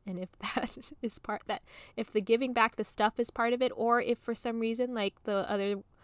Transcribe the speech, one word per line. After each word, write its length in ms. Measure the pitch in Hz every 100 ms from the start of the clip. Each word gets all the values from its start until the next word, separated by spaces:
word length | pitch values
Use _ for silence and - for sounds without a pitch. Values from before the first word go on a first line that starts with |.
| 202
And 140 | 180
if 100 | 185 -
<laughs> 160 | - -
that 220 | - - - -
is 160 | 233 -
part, 240 | - 208 -
that 160 | 208 - - - -
if 160 | 220
the 80 | 214
giving 320 | 190 226 262
back 220 | 240 226 -
the 80 |
stuff 360 | 214 - 214 -
is 120 | 233
part 200 | - 233
of 120 | 247
it, 80 | 254 -
or 240 | 233 240
if 200 | - 233
for 160 | - 226
some 240 | 240 226
reason, 340 | 226 226 247
like 300 | 240 196 -
the 260 | - 202 -
other 320 | 202 196 202 - _